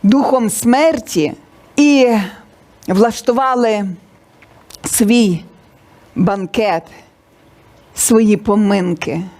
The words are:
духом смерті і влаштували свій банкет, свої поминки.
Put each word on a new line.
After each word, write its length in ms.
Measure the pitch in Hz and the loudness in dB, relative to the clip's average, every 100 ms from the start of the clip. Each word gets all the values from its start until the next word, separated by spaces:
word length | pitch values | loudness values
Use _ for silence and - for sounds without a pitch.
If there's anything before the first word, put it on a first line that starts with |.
духом 480 | 196 269 262 262 226 | 2 2 2 0 -2
смерті 800 | - 233 247 320 320 - 175 147 - _ _ _ - | -2 0 2 2 0 -4 -4 -4 -6 _ _ _ 2
і 320 | 294 277 247 226 190 - - _ _ _ - | 4 4 4 2 -2 -12 -20 _ _ _ -4
влаштували 1000 | 185 233 220 - 240 262 254 233 208 196 170 _ _ _ _ _ _ _ - | 0 0 0 -2 0 0 0 0 0 -4 -10 _ _ _ _ _ _ _ -16
свій 600 | - - 208 240 214 170 - - _ _ _ _ _ | -8 -2 2 2 2 0 -8 -20 _ _ _ _ _
банкет, 680 | - 180 196 185 - 214 165 - - _ _ _ _ _ _ _ _ _ | -2 -2 -2 -6 -2 -2 -2 -6 -20 _ _ _ _ _ _ _ _ _
свої 420 | - - 226 220 202 | -8 0 2 2 0
поминки. 880 | 214 208 202 202 180 165 - 156 185 | 0 0 0 -2 -2 -6 -6 -8 -10